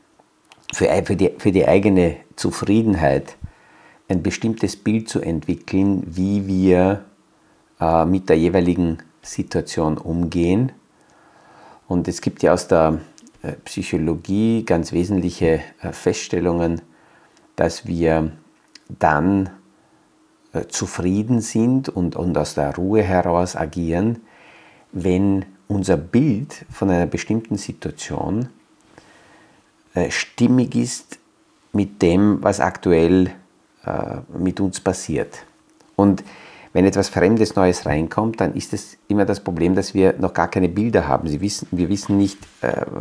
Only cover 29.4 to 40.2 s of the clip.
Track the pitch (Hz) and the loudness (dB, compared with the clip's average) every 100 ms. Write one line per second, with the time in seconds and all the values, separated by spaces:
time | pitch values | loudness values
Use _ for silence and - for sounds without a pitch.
29.4 | _ _ _ _ _ 92 85 - - - | _ _ _ _ _ -4 -2 -2 -6 0
30.4 | 120 127 120 117 120 - - - _ _ | 2 4 2 0 -4 -6 -14 -20 _ _
31.4 | _ _ _ 104 98 - 90 90 104 98 | _ _ _ -2 -2 2 4 6 4 4
32.4 | 98 95 85 - - 82 82 92 92 - | 2 2 0 -2 2 4 6 4 2 -2
33.4 | _ _ _ _ - - - - - - | _ _ _ _ -8 -6 -6 -10 -12 -4
34.4 | 90 90 98 90 - 92 - 76 - - | -4 -2 -4 -2 -2 -2 -4 -6 -6 -10
35.4 | - _ _ _ _ - 101 98 - - | -20 _ _ _ _ 2 4 2 -2 -20
36.4 | - - - 90 95 98 98 - 90 113 | -20 -20 -6 2 2 2 0 2 2 4
37.4 | 107 - 92 90 - 73 82 - 113 113 | 0 2 2 2 -2 -2 -2 -2 -2 -2
38.4 | 87 - - 107 - - - 104 98 98 | -2 -4 -6 -10 -10 -14 -4 0 0 -2
39.4 | - 82 87 95 95 98 92 - | -4 0 0 2 0 2 2 2